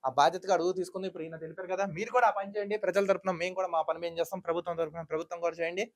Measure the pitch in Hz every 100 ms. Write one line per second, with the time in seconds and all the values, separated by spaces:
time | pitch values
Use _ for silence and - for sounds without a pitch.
0 | 135 127 151 175 185 175 175 185 175 190
1 | 185 175 160 160 160 160 180 185 196 160
2 | 233 247 226 196 202 208 202 214 196 185
3 | 196 190 190 170 175 185 185 165 156 165
4 | 170 165 160 190 170 170 175 165 160 160
5 | 160 160 170 175 170 165 165 180 233